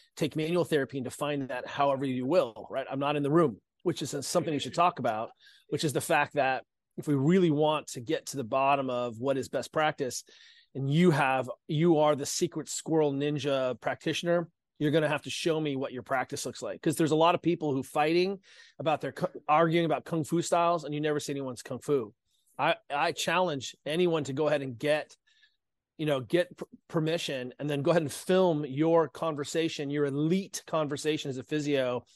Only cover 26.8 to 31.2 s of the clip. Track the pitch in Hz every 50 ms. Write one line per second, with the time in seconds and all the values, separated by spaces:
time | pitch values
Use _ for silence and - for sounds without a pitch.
26.8 | _ - - 170 156 156 165 175 - - 143 127 123 127 123 - 139 147 147 143
27.8 | 139 170 160 175 160 135 - - - - 185 185 185 180 160 147 151 131 135 139
28.8 | 156 165 165 165 160 139 - - 170 165 156 143 143 - - 165 160 160 - -
29.8 | 147 139 143 147 147 139 135 143 151 160 180 190 196 - - - - - - 160
30.8 | 156 139 147 131 - 151 156 151